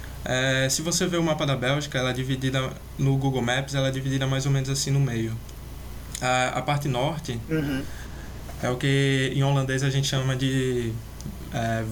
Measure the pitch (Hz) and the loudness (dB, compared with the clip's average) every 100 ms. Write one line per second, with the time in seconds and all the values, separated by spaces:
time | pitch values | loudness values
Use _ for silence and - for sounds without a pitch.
0 | - - - 127 135 131 131 139 165 170 | -12 -8 -2 0 2 2 2 0 0 0
1 | 180 175 165 156 147 131 127 147 143 135 | 2 2 2 2 2 2 2 0 0 0
2 | 127 123 131 131 131 131 131 - - - | 0 0 -2 0 0 0 -2 -6 -10 0
3 | 139 135 135 131 117 127 139 139 135 135 | 2 4 2 2 2 2 0 0 0 0
4 | 135 135 135 135 139 135 131 139 139 139 | 0 0 2 2 2 2 2 0 2 2
5 | 131 113 113 117 - - - - - - | 2 2 -2 -4 -10 -14 -14 -12 -12 -12
6 | - - 127 127 127 127 139 143 143 123 | -10 -4 0 2 2 0 0 0 0 0
7 | 143 160 - 113 113 160 143 135 139 - | 0 0 -4 -6 -2 -2 0 -2 -4 -8
8 | - - - - - - 120 127 139 139 | -10 -10 -10 -10 -10 -4 -2 0 2 4
9 | 139 135 131 139 139 139 131 131 139 135 | 4 2 2 2 4 4 2 2 2 2
10 | 139 135 131 123 135 131 127 123 113 113 | 2 0 0 2 2 2 2 0 -2 -4
11 | - - - - - 120 113 113 110 | -8 -10 -10 -10 -8 -4 0 0 -2